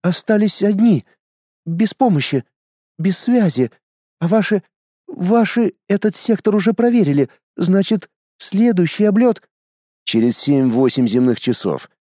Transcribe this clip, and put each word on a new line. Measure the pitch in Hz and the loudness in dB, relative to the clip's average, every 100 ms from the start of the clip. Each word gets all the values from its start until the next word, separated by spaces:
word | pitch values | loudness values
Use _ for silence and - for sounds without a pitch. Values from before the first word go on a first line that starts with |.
Остались | 180 170 - 214 214 - | -2 -4 0 0 0 0
одни, | 202 196 233 156 _ _ _ _ _ _ | 0 2 2 2 _ _ _ _ _ _
без | - 170 214 | -10 -2 -2
помощи, | - 254 156 - 139 - _ _ _ _ - | 0 0 0 0 -4 -6 _ _ _ _ -6
без | 175 180 | -4 -2
связи. | - 247 190 127 123 _ _ _ _ _ | 0 2 2 0 -4 _ _ _ _ _
А | 170 | 0
ваши... | 214 185 208 _ _ _ _ - | 0 0 -2 _ _ _ _ -20
ваши | - 180 233 220 233 220 - _ | -6 0 2 2 0 -2 -4 _
этот | 202 214 | -2 -2
сектор | - - 214 220 | -4 -2 0 0
уже | 208 202 | 0 0
проверили. | 214 240 240 151 143 127 _ _ - | 0 0 2 2 0 -2 _ _ -4
Значит, | 175 196 190 220 - _ _ _ | 0 0 0 -4 -6 _ _ _
следующий | - 190 240 185 170 - | -6 0 2 2 0 0
облёт» | 208 202 247 - _ _ _ _ _ _ | 0 2 0 0 _ _ _ _ _ _
«Через | - 113 120 117 | -4 0 0 0
семь-восемь | - 139 131 117 131 131 123 | 0 0 2 2 0 0 0
земных | 120 127 113 | 0 0 0
часов». | - 113 95 69 - _ | -2 -4 -4 -6 -10 _